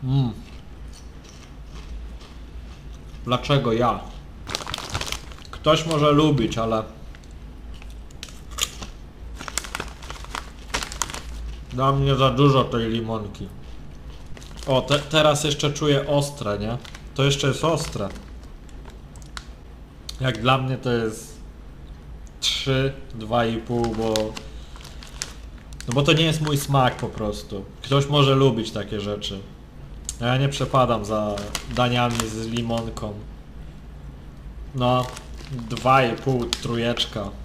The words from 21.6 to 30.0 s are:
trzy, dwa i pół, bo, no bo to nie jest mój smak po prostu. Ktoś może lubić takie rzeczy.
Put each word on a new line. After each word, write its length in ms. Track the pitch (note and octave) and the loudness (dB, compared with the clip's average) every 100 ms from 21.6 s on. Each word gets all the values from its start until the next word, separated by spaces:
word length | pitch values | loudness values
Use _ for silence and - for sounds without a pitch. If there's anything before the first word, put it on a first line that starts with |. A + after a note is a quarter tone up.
| - - - - - - - - | -16 -16 -14 -14 -14 -14 -14 -4
trzy, 540 | - - - C3 C3+ C#3 - A#2 | -2 -2 2 2 2 -2 -10 -10
dwa 300 | G#2+ A#2+ A#2 | 0 2 4
i 120 | A2+ | 0
pół, 240 | - A#2+ | 0 2
bo, 320 | A#2 G#2+ A2+ G#2+ G#2+ A2+ - - - - - - - - - - - - - - - | 2 2 2 4 2 -4 -10 -12 -12 -14 -14 -14 -14 -8 -8 -10 -14 -16 -14 -12 -2
no 60 | |
bo 80 | C3 | 2
to 120 | D3 | 6
nie 120 | D3+ D#3+ | 6 6
jest 160 | D#3 | 2
mój 160 | D3+ C#3+ | 2 0
smak 380 | - C#3 B2+ - | 4 4 4 2
po 100 | A2+ | -6
prostu. 580 | - G#2+ G#2 - G2+ F#2+ - | -2 -2 -2 -6 -8 -8 -12
Ktoś 260 | - C#3 C#3+ | 2 2 4
może 280 | D3 C#3 C3+ | 6 6 8
lubić 360 | C3+ A2+ A2 | 6 6 0
takie 300 | A2 G2+ G#2+ | -4 -4 -4
rzeczy. 380 | G2+ G#2 - G2 G2 - - - - - | -2 -4 -4 -8 -10 -16 -18 -16 -14 -12